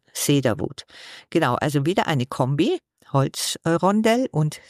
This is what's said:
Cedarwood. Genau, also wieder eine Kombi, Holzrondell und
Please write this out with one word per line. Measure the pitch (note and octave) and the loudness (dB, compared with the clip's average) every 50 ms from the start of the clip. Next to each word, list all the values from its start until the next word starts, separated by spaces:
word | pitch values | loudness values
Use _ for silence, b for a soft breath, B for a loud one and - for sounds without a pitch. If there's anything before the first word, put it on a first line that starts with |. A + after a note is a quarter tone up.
| _ _ | _ _
Cedarwood. | - - - - C#3+ C#3 C3 A#2 G#2 - - - - - B B B B B B B B B B | -8 -4 0 2 2 2 2 0 0 -2 -4 -6 -8 -12 B B B B B B B B B B
Genau, | - E3 D#3+ B2 A#2+ | -2 0 2 2 0
also | - - D3+ C#3 C#3+ C#3 | 0 0 0 0 0 0
wieder | E3+ G3 A#3 - - | 0 0 0 0 0
eine | D#3 B2+ B2 | 0 -2 -2
Kombi, | - - - B2+ B2+ C#3+ D3+ F#3+ D4+ F#4 - - _ _ _ _ - | -2 -2 -2 -2 0 2 2 2 0 0 -2 -6 _ _ _ _ -2
Holzrondell | - C3+ C3+ - - - - - - - - E3 E3 E3+ F3+ F#3+ G3+ A3 A3 A3+ A3+ B3+ C4 - | 0 0 0 0 -2 -6 -6 -6 -6 -4 -2 0 0 2 2 2 2 4 4 2 2 2 0 0
und | - D3+ D#3 D3+ - - - | 0 0 0 0 -2 -8 -14